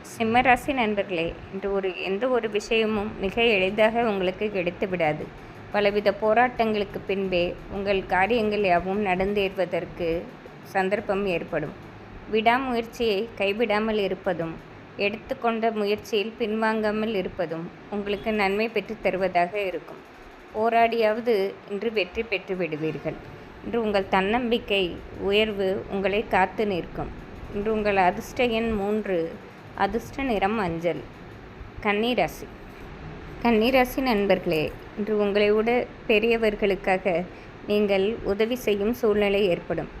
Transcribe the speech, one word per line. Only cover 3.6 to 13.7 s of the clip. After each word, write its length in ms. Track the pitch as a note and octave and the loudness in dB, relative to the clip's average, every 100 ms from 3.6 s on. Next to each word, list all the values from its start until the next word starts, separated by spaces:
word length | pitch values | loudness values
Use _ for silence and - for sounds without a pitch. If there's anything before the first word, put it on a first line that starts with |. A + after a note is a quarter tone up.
| F#3 G#3 G#3+ A3+ | 2 4 4 4
உங்களுக்கு 420 | A#3 G3 F#3 F#3 G#3+ | 0 2 0 0 -2
கிடைத்து 340 | G3+ F3 F3 G#3 | 0 -2 -2 -2
விடாது. 340 | F3+ D#3+ D#3 - - - - - | 2 2 0 -6 -12 -18 -16 -4
பலவித 380 | G#3 G#3 G#3 G3+ G3 | 2 2 4 2 2
போராட்டங்களுக்கு 800 | G#3+ A3 B3+ B3 A3 G#3+ G3+ F#3 - | 4 4 4 2 0 2 -2 -6 -4
பின்பே 340 | G3 G3 F3+ F3 - - | -2 2 2 2 -2 -8
உங்கள் 280 | G3 G3 G3 F3+ | -6 0 0 2
காரியங்கள் 600 | F#3 G3 A#3+ G#3+ G#3 G3+ | 2 4 4 2 2 4
யாவும் 360 | F3 F3+ G3+ G3+ | 4 2 0 2
நடந்தேறுவதற்கு 1040 | F3+ F#3+ G#3 F#3+ F#3+ F3 E3+ F3 - E3+ E3 G#3 - - - | 2 2 2 0 0 -2 -2 -4 -4 -2 -2 -4 -14 -18 -18
சந்தர்ப்பம் 640 | - G3 F#3+ G#3 G#3 G3 G3+ | -6 0 0 0 0 0 0
ஏற்படும். 500 | E3 - D#3 D3 - - - - - - | -2 -2 -4 -4 -8 -16 -18 -18 -16 -2
விடாமுயற்சியை 880 | G#3+ A3 A#3+ C4+ A#3 A#3 - A#3 G3 A3+ - | 2 4 2 2 -2 -4 -2 0 0 -2 -2
கைவிடாமல் 640 | G3 G3+ A#3+ | -2 0 2